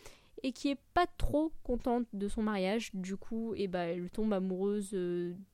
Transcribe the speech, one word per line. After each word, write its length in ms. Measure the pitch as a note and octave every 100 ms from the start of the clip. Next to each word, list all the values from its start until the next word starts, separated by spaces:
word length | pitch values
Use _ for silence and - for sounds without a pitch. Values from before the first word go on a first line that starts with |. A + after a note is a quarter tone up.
| - - - -
et 100 | C4
qui 180 | - C#4+
est 100 | C4+ - -
pas 100 | F4
trop 480 | - - C#4+ D#4+ -
contente 460 | - A#3+ B3+ A#3+ A#3+
de 160 | G3 G3+
son 140 | A3+
mariage. 480 | G#3+ G3+ F#3 A3+ A3 F#3+
Du 200 | F#3 G3
coup, 380 | - A3+ A3+ -
eh 120 | G3
ben, 200 | F3+ E3+
elle 220 | F3 F3
tombe 240 | - A3
amoureuse, 560 | G3 F#3 F#3 G3+ G#3 G3
euh, 420 | G3 F3 F3 F3 F3+ F#3+